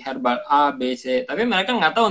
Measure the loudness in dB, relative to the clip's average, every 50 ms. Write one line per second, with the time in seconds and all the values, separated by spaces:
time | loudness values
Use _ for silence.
0 | -8 -8 -8 -2 -2 -2 -2 -2 0 0 2 4 4 2 0 -2 -4 -4 -4 -4
1 | -4 -2 -2 -2 -2 -2 -4 -2 -2 0 0 0 0 0 0 2 2 2 2 2
2 | 2 2